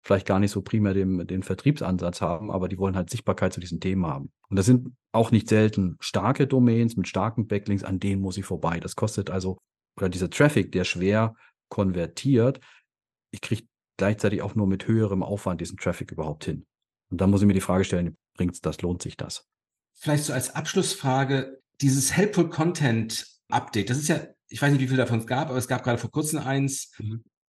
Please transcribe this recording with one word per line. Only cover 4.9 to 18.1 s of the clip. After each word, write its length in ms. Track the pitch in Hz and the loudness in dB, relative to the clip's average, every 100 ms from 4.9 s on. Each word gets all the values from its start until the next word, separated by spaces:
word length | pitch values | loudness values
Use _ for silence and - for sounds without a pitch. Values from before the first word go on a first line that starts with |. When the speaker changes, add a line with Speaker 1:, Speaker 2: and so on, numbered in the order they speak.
| - _ | -14 _
Speaker 1:
auch 180 | 113 113 | 0 4
nicht 180 | 113 - | 4 4
selten 480 | 110 107 107 92 76 | 4 4 2 -2 -2
starke 480 | - 104 98 - 135 | -6 -2 0 2 2
Domains 480 | 135 120 113 117 113 | 4 4 4 2 0
mit 120 | 90 | -2
starken 400 | 101 104 113 107 | -2 -2 -2 -2
Backlinks, 360 | 104 - 101 | -2 -2 -2
an 160 | - 95 | -2 -4
denen 220 | 98 98 | -2 -2
muss 160 | 98 95 | -2 -6
ich 80 | 98 | -6
vorbei. 340 | 87 - 90 | -4 -2 -4
Das 160 | 95 - | -6 -4
kostet 340 | 107 - 98 | -2 -2 -4
also, 280 | 95 92 92 _ _ _ - | -4 -4 -6 _ _ _ -4
oder 100 | 95 | -4
dieser 220 | 90 90 | -2 -2
Traffic, 420 | - 147 131 90 | 4 4 4 0
der 140 | 92 90 | 0 -2
schwer 500 | 87 92 107 113 113 _ _ - | 0 2 2 2 -2 _ _ -10
konvertiert, 920 | - 98 87 82 - 135 127 120 135 _ _ _ _ _ _ _ | -2 0 0 -4 -4 2 4 4 0 _ _ _ _ _ _ _
ich 100 | - | -12
krieg 260 | - 110 - _ _ - | -6 -6 -6 _ _ -2
gleichzeitig 420 | 95 110 107 95 | 0 2 0 0
auch 140 | 101 110 | -2 0
nur 100 | 101 | 0
mit 220 | 95 - | 0 2
höherem 340 | 113 107 95 | 2 2 0
Aufwand 400 | 92 101 - 85 | -2 -4 -4 -4
diesen 160 | 85 98 | -6 -6
Traffic 340 | - 85 - | -4 -4 -6
überhaupt 340 | - 78 76 - | -8 -6 -6 -6
hin? 200 | 73 - _ _ _ - | -8 -10 _ _ _ -8
Und 100 | 90 | 0
dann 80 | 92 | 4
muss 120 | 101 | 6
ich 60 | 101 | 6
mir 60 | |
die 80 | 95 | 4
Frage 220 | - 92 | 2 2
stellen, 340 | 95 90 87 | 2 0 -2